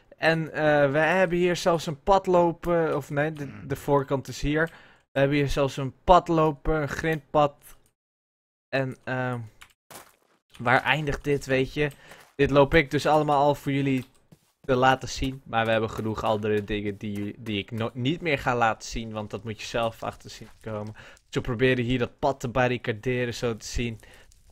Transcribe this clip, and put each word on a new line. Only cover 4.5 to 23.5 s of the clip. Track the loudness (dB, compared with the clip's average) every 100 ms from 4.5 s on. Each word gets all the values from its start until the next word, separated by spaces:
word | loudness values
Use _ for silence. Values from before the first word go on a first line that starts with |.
| 0 -2 -6 -20 _ _
We | 0
hebben | 2 2
hier | 2
zelfs | 0 0 -2
een | -8 -4
pad | 6 6 6
lopen, | 2 2 0 -2 -2
een | -2
grindpad. | -4 -4 -4 0 2 2 0 -20 -20 _ _ _ _ _ _ _ _ -6
En, | -4 -4 -8
ehm, | -8 -4 -4 -6 -10 -18 -20 _ _ -20 -20 _ _ _ _ -4
waar | 2 2
eindigt | 2 0 -2 -4
dit, | -2 -2 0
weet | -2 0
je? | -2 -4 -6 -20 -20 -12
Dit | -2 2
loop | 6 6
ik | 4 2
dus | 0 2
allemaal | 2 4 4
al | 4
voor | 2 -2
jullie | -2 0 -2 -4 _ _ _ _ _
te | -2
laten | 4 4 2 -2
zien. | -6 -6 -6
Maar | -6 -2
we | 0
hebben | 0 -2
genoeg | -4 -6 -4
andere | -2 -2 0 -2
dingen | -2 -6 -6 -8
die, | -8 -8 -8 -10
die | -6 -6
ik | -6
no-, | -6 -6
niet | -4 -4 -2
meer | -2 -2
ga | -2 0
laten | 0 -2 -8
zien. | -10 -8
Want | -10 -8
dat | -10
moet | -10 -12
je | -6
zelf | -4 -4 -6
achter | -12 -12 -18
zien | -18 -20 -16
komen. | -10 -10 -10 -14 -20 -20 _
Ze | -6
proberen | -4 0 2 2
hier | 0 -2
dat | -4 -2
pad | -4 -2
te | -4
barricaderen, | 0 0 -2 -6 -6 -4 -4 -4
zo | -4 -4